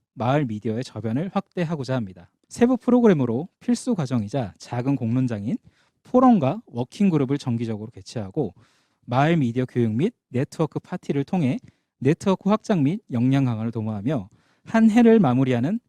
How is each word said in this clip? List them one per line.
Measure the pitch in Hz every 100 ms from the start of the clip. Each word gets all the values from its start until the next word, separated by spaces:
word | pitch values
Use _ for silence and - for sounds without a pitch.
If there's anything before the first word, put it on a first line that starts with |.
| _
마을 | - 117 143 135
미디어의 | 107 113 110
저변을 | 127 110 113 120 190
확대하고자 | 196 - - 160 160 131 131
합니다. | 101 90 85 _ _
세부 | - 240 254
프로그램으로 | - 247 233 165 151 117 170 _
필수 | - 240 - 202
과정이자 | 139 123 101 143 107 -
작은 | - 123 123 139
공론장인 | 117 123 127 110 101 - - _ _ _
포럼과 | _ 247 262 220 131 202 -
워킹그룹을 | 117 123 - 202 156 131 143
정기적으로 | - 117 113 107 107
개최하고 | - - 123 98 156 113 - _ _ _ _ -
마을 | 123 147 170
미디어 | 123 117 127
교육 | 127 117
및 | 110 190 - _
네트워크 | 120 143 - 156 -
파티를 | - 180 - 143
통해 | 139 185 131 196 - _ _ _
네트워크 | 127 165 202 185 190
확장 | 214 - 190
및 | 135 208 -
역량 | 123 127 139 131
강화를 | 110 113
도모하며 | 117 110 104 107 147 92 _ _ _
한 | - 226 226
해를 | 214 233 226
마무리하는 | 139 123 131 123 131 226